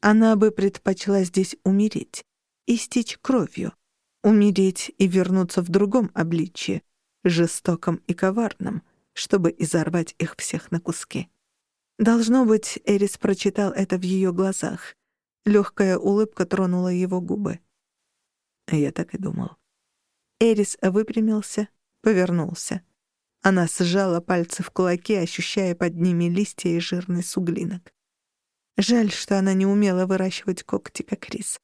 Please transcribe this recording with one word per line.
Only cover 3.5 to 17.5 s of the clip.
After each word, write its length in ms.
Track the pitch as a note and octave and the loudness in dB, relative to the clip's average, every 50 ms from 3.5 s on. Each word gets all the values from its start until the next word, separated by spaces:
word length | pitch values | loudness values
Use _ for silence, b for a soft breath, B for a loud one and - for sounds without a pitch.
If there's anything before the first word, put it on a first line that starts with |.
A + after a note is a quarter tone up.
| _ - - - - _ _ _ _ _ _ _ _ _ _ | _ -8 -8 -8 -10 _ _ _ _ _ _ _ _ _ _
умереть 680 | G#3 G#3+ G#3+ G3+ G#3 G3 G3 F#3+ F#3+ F#3 - - - - _ | 4 6 6 6 4 4 4 2 2 2 -2 -8 -12 -2 _
и 100 | G3 F#3+ | 0 2
вернуться 540 | F3 F#3+ F#3 F3 F#3 F#3+ F#3 F3 - - F3 | 4 2 2 2 2 0 0 0 0 -2 -2
в 80 | F3 | 2
другом 400 | E3+ G3 G#3 G3+ G3 B3+ A3+ F3+ _ | 2 2 2 4 2 0 0 0 _
обличье, 720 | - E3 E3 E3+ E3 D#3 F3+ _ - - - F#3+ - _ _ _ _ _ _ _ _ _ | -2 -2 0 0 -2 -2 -4 _ -12 -6 -6 -6 -6 _ _ _ _ _ _ _ _ _
жестоком 720 | F3 F3 E3 E3+ E3 - - _ - F3 D#3+ - - E3 D#3+ _ | 0 2 4 2 2 0 -4 _ -2 -2 -2 -2 -4 -4 -4 _
и 60 | - F3+ | -6 -4
коварном, 680 | F3 - F#3+ F#3+ A3 A#3 G#3 - _ F#3 - - E3 - _ _ _ _ _ _ | -2 0 -2 0 0 -2 -4 -4 _ -8 -8 -8 -8 -10 _ _ _ _ _ _
чтобы 380 | - - - - G3+ F3 E3 E3+ | -12 -4 0 0 2 2 0 0
изорвать 580 | _ E3+ D#3 - F3 D#3 - E3 F3 E3 - - _ | _ -4 -2 0 -2 -2 0 -2 -2 -4 -4 -6 _
их 180 | - E3 - | -8 -8 -8
всех 340 | - - - - E3+ - - | -10 -10 -8 -8 -8 -8 -6
на 80 | - E3 | -8 -6
куски. 520 | - - E3 - - _ - - - _ _ _ _ _ _ _ _ _ _ _ _ _ _ _ | -6 -6 -8 -8 -10 _ -10 -10 -10 _ _ _ _ _ _ _ _ _ _ _ _ _ _ _
Должно 460 | A3 G#3 A3+ A#3 A3+ A3 A#3+ C4 B3+ | 2 2 2 2 2 2 2 2 4
быть, 340 | A3 A3 G#3+ A3 - - - _ | 4 2 2 0 -4 -12 -10 _
Эрис 320 | - G#3 G3 G3+ G3 - | 0 2 2 2 0 -2
прочитал 560 | - - - G3 F#3+ - G3+ F#3+ - G#3 G3 - | -2 -2 -2 -2 0 0 -2 0 0 -2 -2 0
это 240 | - G3 F#3+ - | -2 -2 -2 -2
в 60 | F#3 F#3 | -4 -2
её 300 | F3+ F#3 F#3+ F#3+ F#3 F3 | -2 0 0 0 0 0
глазах. 600 | F3 F#3+ F#3+ F#3+ - - - - F3 - - - _ _ _ _ _ _ _ _ _ _ G#3+ | 0 0 -2 -2 -4 -6 -8 -8 -8 -14 -16 -20 _ _ _ _ _ _ _ _ _ _ 4
Лёгкая 480 | G#3 G#3 G3+ - _ - G3+ F#3+ F#3 | 4 4 4 2 _ 0 2 2 2
улыбка 480 | - - G3+ G3+ G#3 G#3+ G#3+ _ - - | 2 2 2 2 2 2 0 _ -4 -4
тронула 440 | F3+ - G3 F#3+ F3+ F3+ F3+ F3+ F3+ | -2 0 0 0 0 0 0 0 0
его 340 | F3+ F3+ F#3 F3+ F#3+ F3+ F3+ | 0 0 0 0 -2 -4 -2
губы. 380 | F3 F3+ G#3 G#3 F3+ | -4 -4 -4 -4 -4